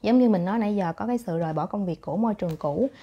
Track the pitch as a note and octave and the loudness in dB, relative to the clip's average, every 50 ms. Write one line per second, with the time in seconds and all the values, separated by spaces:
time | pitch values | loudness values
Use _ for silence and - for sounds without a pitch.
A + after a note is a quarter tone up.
0 | - G#3 A#3 B3+ B3+ A#3 G#3+ F3+ E3+ F3+ G#3 A#3 A3 G#3 G#3 G3+ F#3 E3 E3 - | 2 4 4 6 6 6 4 2 2 0 0 0 0 0 0 0 -2 -2 -2 -4
1 | G3+ A3+ B3 A#3 A#3+ - E3 E3 E3+ D#3+ D#3+ D#3+ - - - G#3 G3 F3+ E3 - | -4 -4 -4 -4 -4 -4 -4 -2 -2 -2 -2 -2 -4 -4 -4 -4 -2 -4 -4 -6
2 | - - C#3+ G3 A3+ A3+ G#3 G#3 F#3+ E3+ D#3+ - - D3+ C#3+ E3+ A#3+ C4+ - - | -6 -6 -2 0 0 0 0 -2 -2 -4 -4 -4 -4 -4 0 0 0 -2 -2 -8